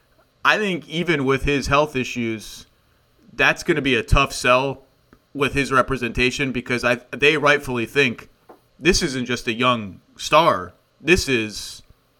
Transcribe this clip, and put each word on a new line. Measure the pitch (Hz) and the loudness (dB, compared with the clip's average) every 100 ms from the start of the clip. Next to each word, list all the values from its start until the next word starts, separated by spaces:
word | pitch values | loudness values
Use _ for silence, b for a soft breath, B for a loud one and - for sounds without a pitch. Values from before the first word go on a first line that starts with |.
| b b _ _ | b b _ _
I | 135 170 | 2 2
think | 208 170 131 | 0 -4 -6
even | 160 170 156 | -6 -2 0
with | 131 131 | 2 0
his | 143 143 - | 0 -2 0
health | 143 151 131 | 0 0 -2
issues, | 120 127 113 110 - - - _ _ _ _ _ _ | -4 -4 -6 -6 -10 -18 -20 _ _ _ _ _ _
that's | - 139 160 | 0 0 0
gonna | - 156 | -2 -2
be | 135 117 | 0 0
a | |
tough | 107 147 139 | 2 2 2
sell | - 127 127 139 131 _ _ _ _ _ | 0 2 4 2 -6 _ _ _ _ _
with | 135 135 | -4 -2
his | 139 127 | 0 2
representation | 131 - 131 117 120 127 127 135 | 2 2 -2 -4 0 -2 0 -4
because | 123 117 123 | -4 -4 -2
I, | 120 120 - | 0 -2 -4
they | 120 143 156 | 0 2 4
rightfully | 143 147 143 123 113 | 2 2 0 -4 -2
think | 143 131 110 - _ _ - _ _ | 0 0 -2 -14 _ _ -20 _ _
this | 165 196 | 0 2
isn't | 165 131 120 | 0 -4 -4
just | 120 - | -4 -4
a | |
young | 113 127 120 101 - _ - | 0 0 0 -4 -14 _ -14
star. | - 151 165 98 92 - _ _ | 0 4 4 2 -4 -16 _ _
This | 147 180 - | 0 0 2
is, | 123 107 98 - - - _ _ | -2 -2 -8 -14 -16 -20 _ _